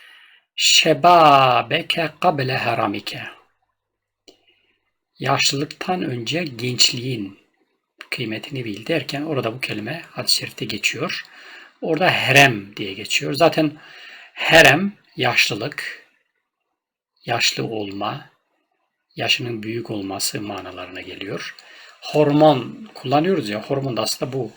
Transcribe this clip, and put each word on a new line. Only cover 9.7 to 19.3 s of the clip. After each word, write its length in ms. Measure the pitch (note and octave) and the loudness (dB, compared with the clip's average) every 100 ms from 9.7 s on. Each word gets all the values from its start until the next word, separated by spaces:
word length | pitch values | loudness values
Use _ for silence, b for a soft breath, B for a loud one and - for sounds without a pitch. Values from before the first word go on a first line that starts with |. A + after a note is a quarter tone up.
| A2 G#2+ E3 - | -6 -8 -10 -12
hadis-i 240 | - A2+ - | -6 -2 -2
şerifte 300 | - - - | -4 -10 -8
geçiyor. 580 | G#2 - A2 E3 - - B B B B B | -4 -2 -2 -6 -6 -12 B B B B B
Orada 280 | G3+ D#3 F3+ | -2 2 2
herem 680 | B2+ A2+ C3 C#3 G#2+ G2 - | 2 4 6 6 4 -8 -10
diye 180 | G2+ | -10
geçiyor. 400 | F#2+ G#2 - D3 | -10 -4 -2 0
Zaten 380 | C#3 E3 D#3+ D#3 D3 B B B B B | 2 4 4 0 -2 B B B B B
herem 600 | - - D#3+ D3 D3 G3 - _ - | -6 4 8 8 6 0 -6 _ -4
yaşlılık, 880 | B2 A#2 - A2 C3 - - - _ _ _ _ _ _ _ _ _ _ _ _ - | 0 2 0 0 -6 -8 -12 -12 _ _ _ _ _ _ _ _ _ _ _ _ -4
yaşlı 380 | A#2+ - - | 0 0 -2
olma, 640 | B2+ A2 G2+ G2 G#2 C#3 - _ _ _ _ _ _ _ _ - | -4 -6 -6 -4 -6 -6 -12 _ _ _ _ _ _ _ _ -6
yaşının 480 | A#2 | -2